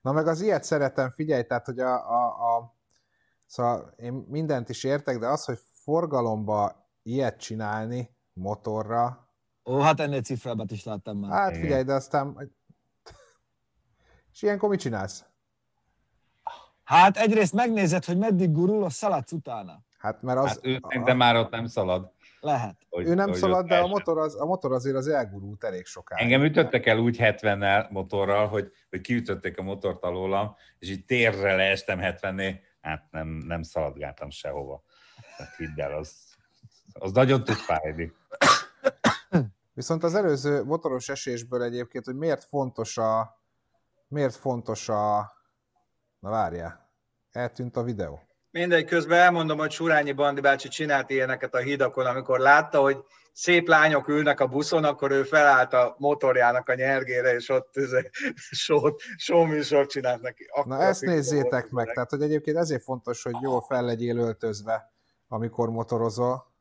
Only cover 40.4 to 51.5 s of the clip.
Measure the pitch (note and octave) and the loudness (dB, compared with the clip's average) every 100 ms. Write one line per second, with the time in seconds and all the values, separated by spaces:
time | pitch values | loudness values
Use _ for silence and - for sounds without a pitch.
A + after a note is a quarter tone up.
40.4 | C#3 C#3+ A#2 E3 E3 B2+ - C3+ - A#2+ | 0 0 0 -2 -2 -4 -6 -8 -6 -8
41.4 | A#2 B2 A#2+ A#2+ A#2+ B2+ A#2+ C3 D#3+ C#3 | -4 -4 -4 -6 -8 -10 -10 -4 -2 -2
42.4 | - C#3+ C3 A#2+ A2+ - A2+ A2 A2+ _ | -4 -4 -4 -4 -8 -2 0 0 -2 _
43.4 | _ _ _ _ _ _ _ C#3+ C#3 - | _ _ _ _ _ _ _ -2 -2 -2
44.4 | C3+ A#2+ A2+ G#2+ - G#2+ G#2 G#2 G#2 - | -4 -4 -4 -8 -2 0 2 0 -2 -12
45.4 | _ _ _ _ _ _ _ _ F#2+ A2 | _ _ _ _ _ _ _ _ -4 -2
46.4 | F#2+ E2+ E2+ - _ _ _ _ _ - | -2 -4 -10 -14 _ _ _ _ _ -8
47.4 | A#2+ - B2 B2+ A#2+ A2 E2 D2 _ _ | -8 -6 -6 -4 -4 -4 -6 -10 _ _
48.4 | _ E3+ F3 E3+ - E3+ D3+ E3+ F3+ F3 | _ -6 2 2 4 0 4 6 8 6
49.4 | D#3 D3+ D3+ - E3 D3+ D3 C#3 C#3+ C#3 | 0 -2 -2 -2 2 2 2 2 0 4
50.4 | C#3 C3+ C3+ - D#3 C#3 C3 C3+ C3 B2+ | 4 2 -2 -6 0 0 2 0 0 -2
51.4 | C3 | -2